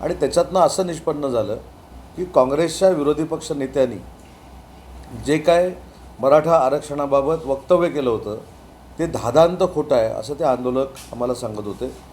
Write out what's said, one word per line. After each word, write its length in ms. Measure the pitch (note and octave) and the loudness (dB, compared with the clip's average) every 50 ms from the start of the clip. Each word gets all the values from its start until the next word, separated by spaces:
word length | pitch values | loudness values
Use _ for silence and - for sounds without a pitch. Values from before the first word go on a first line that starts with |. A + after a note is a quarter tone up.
आणि 140 | - D#3 F3 | -6 -6 -2
त्याच्यातनं 460 | - F#3 F3 - E3+ F3 F3 F3+ F#3+ | -2 -2 0 2 0 0 2 2 4
असं 260 | E3+ C#3+ - - F#3+ | 4 4 4 0 -2
निष्पन्न 420 | F3+ E3 D#3 - E3 D3+ D3 D3 C#3 | -2 -4 -4 -4 -4 -4 -2 -4 -2
झालं 280 | B2 A#2 G#2+ G2 A2 - - - - - - - - - - - - | 0 -2 -2 -2 -4 -8 -10 -14 -20 -20 -20 -20 -20 -20 -20 -18 -10
की 80 | - F3+ | -10 -10
काँग्रेसच्या 640 | F3 - D3+ B2+ C3 C#3 D3 E3 D#3+ D#3+ - F#3+ F#3+ | 0 2 2 4 4 2 0 0 0 0 2 2 4
विरोधी 340 | F#3 D#3 C#3+ C#3+ D3+ D3 D#3+ | 4 4 2 0 0 0 -2
पक्ष 260 | D3+ D#3+ D#3+ D#3 - D#3+ | -4 -4 -8 -6 -8 -6
नेत्यांनी 440 | C#3+ C3+ C3+ C3+ C#3+ C3 B2 A2+ G2 - - - - - - - - - - - - - - - - - - - - - - - A2+ A2 | -6 -6 -4 0 0 0 0 0 -6 -12 -16 -20 -20 -20 -20 -20 -20 -20 -20 -20 -20 -20 -20 -20 -20 -20 -20 -20 -20 -18 -16 -14 -10 -2
जे 100 | B2+ D#3 D#3 | 0 0 2
काय 320 | D3+ F3 E3+ F3 F3+ F#3 F3+ - - - - - - - - - | 4 4 4 4 2 0 -2 -6 -14 -20 -20 -20 -20 -20 -10 -2
मराठा 360 | A2+ C#3 C#3+ D#3 D3 E3 E3 | 2 6 6 6 6 6 4
आरक्षणाबाबत 880 | D#3+ C3 C3 C3+ D3+ D3+ - C#3+ D3 C#3+ C#3 C#3 C#3 C3+ C#3+ D#3+ D#3+ D#3+ | 4 4 4 0 0 -4 -6 -6 -4 -2 0 2 2 2 2 -2 -2 -2
वक्तव्य 420 | C3 C#3 C3+ - - F3+ F3 E3+ E3+ | -4 -6 -6 0 2 2 4 4 2
केलं 220 | C3 D3 C3+ B2 | 0 -2 0 0
होतं, 260 | A2+ G#2 - G#2 G#2 A2 - - - - - - - - - - - - | 0 -2 -4 -6 -10 -10 -12 -16 -20 -20 -20 -20 -20 -20 -20 -20 -8 -6
ते 80 | E3 | -6
धादांत 560 | E3 - G#2 - A#2 A#2+ D3+ E3 E3+ F3+ F3+ F#3+ F3+ - | -4 -4 -4 -4 2 4 6 6 4 4 2 0 0 0
खोटं 220 | D3+ D3 D3 C#3+ | -2 -2 2 2
आहे, 120 | A#2+ A2 A2+ | 2 2 0
असं 240 | A2 - A2 A2+ D3 | -2 -6 -8 -10 -6
ते 100 | C#3+ E3 | -2 0
आंदोलक 420 | C#3+ B2+ B2 B2+ B2+ B2 C3 C3+ C3+ - - - - - | 0 0 0 -2 -2 0 0 -2 -2 -6 -14 -16 -14 -8
आम्हाला 220 | A#2 B2 B2 B2 | -6 -4 -4 -4
सांगत 320 | A#2 B2+ A2 G#2+ G#2 G#2 | -4 -6 -8 -8 -8 -8
होते. 240 | G#2 F#2+ - A#2+ C3 - - - - | -10 -8 -8 -8 -10 -10 -12 -18 -20